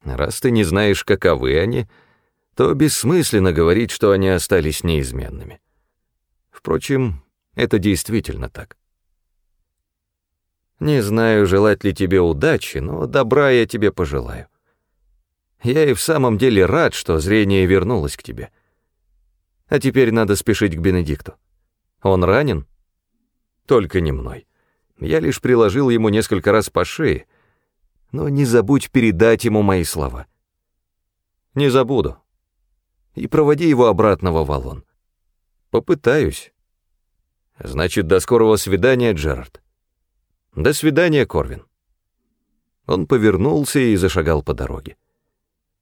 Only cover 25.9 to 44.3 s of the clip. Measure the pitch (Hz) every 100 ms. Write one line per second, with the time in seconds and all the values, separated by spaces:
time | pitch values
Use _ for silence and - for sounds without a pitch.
25.9 | 117 110 107 107 98 104 110 98 - 90
26.9 | - 151 73 - _ _ _ _ _ _
27.9 | _ _ 135 151 139 135 117 104 139 -
28.9 | 131 113 85 113 113 117 107 101 95 80
29.9 | 82 69 62 - _ _ _ _ _ _
30.9 | _ _ _ _ _ _ 135 143 127 120
31.9 | 131 92 - _ _ _ _ _ _ _
32.9 | _ _ - - 151 147 147 165 131 120
33.9 | 95 107 90 92 82 71 69 64 65 _
34.9 | _ _ _ _ _ _ _ _ 113 -
35.9 | 151 - 151 95 - - _ _ _ _
36.9 | _ _ _ _ _ _ _ 52 64 87
37.9 | - 82 92 - 117 110 107 - 95 120
38.9 | 131 120 85 76 64 62 - _ _ _
39.9 | _ _ _ _ _ _ - 92 151 156
40.9 | 147 175 147 117 87 62 - _ _ _
41.9 | _ _ _ _ _ _ _ _ _ -
42.9 | 85 80 131 107 92 123 160 139 147 123
43.9 | 101 92 90 78